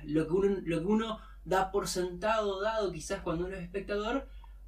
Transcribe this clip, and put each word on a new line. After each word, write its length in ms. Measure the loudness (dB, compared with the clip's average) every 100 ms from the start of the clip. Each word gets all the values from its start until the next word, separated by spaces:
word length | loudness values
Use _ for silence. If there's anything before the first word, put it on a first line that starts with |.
| 0
Lo 220 | 2 4
que 60 |
uno, 280 | 4 4 4
lo 160 | 2 0
que 80 | 2
uno 320 | 2 2 -4 -10 -14
da 280 | 0 2 4
por 160 | 0 0
sentado, 720 | -2 -2 0 2 2 2 0
dado 320 | 0 2 0
quizás 260 | -2 -4 -4
cuando 280 | -2 -2 -2
uno 100 | -4
es 60 |
espectador, 640 | -6 -6 -2 -2 0 -2 -4 -12 -16 -16